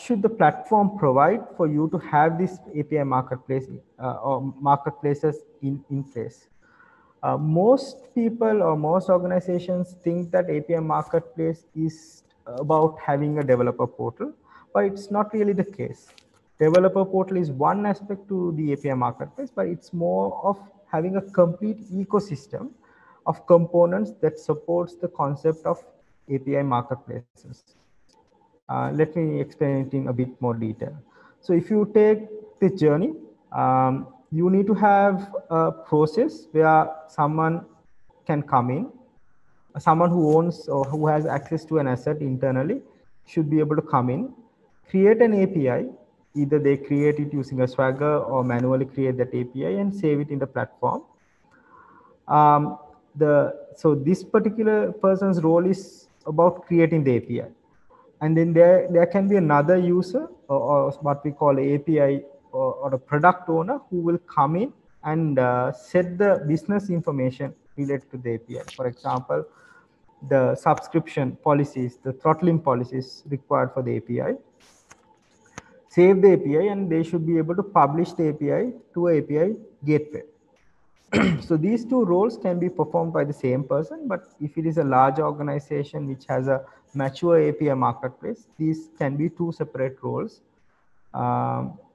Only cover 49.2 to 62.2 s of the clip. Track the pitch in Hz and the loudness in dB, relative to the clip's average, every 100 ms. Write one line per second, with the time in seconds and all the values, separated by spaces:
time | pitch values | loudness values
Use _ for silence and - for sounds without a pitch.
49.2 | 123 123 123 131 160 196 202 196 160 143 | -2 -4 -6 -6 -4 -2 -2 -2 0 0
50.2 | 147 143 135 123 113 - 123 220 - _ | -2 -6 -6 -6 -8 -4 -4 -4 -10 _
51.2 | _ _ _ _ _ - - - _ _ | _ _ _ _ _ -20 -20 -20 _ _
52.2 | - 151 151 147 147 - - _ _ 147 | 0 4 6 4 0 -8 -16 _ _ 0
53.2 | 151 147 - - - - 165 139 135 180 | 4 4 2 -4 -16 -2 0 2 0 -2
54.2 | - 220 220 220 214 214 196 - 190 190 | 2 0 0 0 0 0 -2 0 0 2
55.2 | 196 170 160 170 185 190 - - _ _ | 0 0 2 2 2 -2 -6 -20 _ _
56.2 | - 156 175 175 - 170 160 160 135 120 | -4 2 2 2 0 2 4 4 2 0
57.2 | - 120 117 - _ _ _ _ _ _ | -2 -8 -10 -18 _ _ _ _ _ _
58.2 | 156 160 170 165 170 180 180 170 175 196 | 0 2 4 6 8 8 4 2 2 2
59.2 | 196 202 156 147 147 185 180 180 180 262 | 2 2 4 4 4 2 4 0 0 -4
60.2 | 320 - - 139 120 143 139 139 147 143 | -6 -14 -6 -4 0 2 0 -2 -4 -4
61.2 | 151 143 147 139 139 143 143 151 139 139 | -6 0 2 2 0 0 0 2 2 0